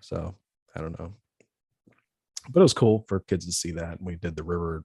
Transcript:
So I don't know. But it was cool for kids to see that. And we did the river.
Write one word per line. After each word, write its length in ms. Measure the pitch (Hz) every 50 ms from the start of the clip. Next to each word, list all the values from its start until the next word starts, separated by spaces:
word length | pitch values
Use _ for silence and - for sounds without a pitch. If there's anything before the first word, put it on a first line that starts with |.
So 340 | - - 87 85 80 85 92 - _ _ _ _ _ _ _
I 60 | -
don't 160 | 80 80 82 82
know. 140 | 82 87 101 _ _ _ _ _ _ _ _ _ _ _ _ _ _ _ _ _ _ _ _ _ _ _ _ - - -
But 100 | 127 175
it 40 | 190
was 100 | 143 -
cool 320 | - 131 113 110 110 110 -
for 140 | 101 95
kids 240 | - - 98 87 90 87
to 40 |
see 200 | 87 - - 87
that. 260 | 82 80 85 82 85 -
And 80 | 90
we 100 | 92 87 85
did 180 | - 85 80
the 80 | 78 78
river. 400 | 80 87 87 85 82 82 80 78